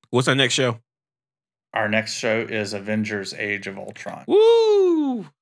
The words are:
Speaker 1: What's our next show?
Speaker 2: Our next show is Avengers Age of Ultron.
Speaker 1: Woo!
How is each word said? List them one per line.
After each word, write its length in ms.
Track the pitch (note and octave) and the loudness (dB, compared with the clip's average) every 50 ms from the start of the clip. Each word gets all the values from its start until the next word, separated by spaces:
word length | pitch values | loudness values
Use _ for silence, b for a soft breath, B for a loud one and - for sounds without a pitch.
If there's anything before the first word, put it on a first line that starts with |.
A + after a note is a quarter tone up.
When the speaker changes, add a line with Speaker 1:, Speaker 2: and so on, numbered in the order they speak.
| _ _ | _ _
Speaker 1:
What's 180 | - B2 B2+ D#3+ | 0 2 2 2
our 60 | C3 | 2
next 200 | C#3 C3+ A#2+ - | 2 2 0 2
show? 260 | D3 C3 A#2+ A2+ A2+ _ _ _ _ _ _ _ _ _ _ _ _ _ _ _ _ _ _ - | 0 0 0 -2 -6 _ _ _ _ _ _ _ _ _ _ _ _ _ _ _ _ _ _ -6
Speaker 2:
Our 140 | A2 A2 G#2 | -4 -2 0
next 260 | G#2+ A2 A2 - - | 0 -2 -2 -4 -8
show 260 | - - A2+ A2 A2+ | -4 -2 -2 -2 -2
is 320 | A2 A2 A#2 A2 G#2 G2 | -2 -4 -6 -6 -6 -6
Avengers 600 | G#2+ G2 G2 G#2+ G#2+ A2 G#2 G#2 G#2+ G2+ F#2+ F#2+ - | -8 -8 -6 -4 -4 -2 -2 -4 -4 -6 -8 -8 -8
Age 320 | - G#2+ G2+ G2+ G2 G2 | -8 -6 -6 -6 -6 -8
of 100 | G2 G2 G2 | -10 -12 -12
Ultron. 460 | - G#2+ A#2 - - - - - - | -14 -14 -16 -14 -14 -14 -14 -12 -4
Speaker 1:
Woo! 1000 | - D#4+ G#4 A4 A4+ A#4 A#4 A4+ G#4+ G#4 G4+ F#4 F4+ E4+ D#4 D4 C4+ B3 A3 E3+ D3 _ _ | 2 4 6 6 6 6 6 4 4 4 4 4 4 2 2 0 -2 -4 -4 -8 -12 _ _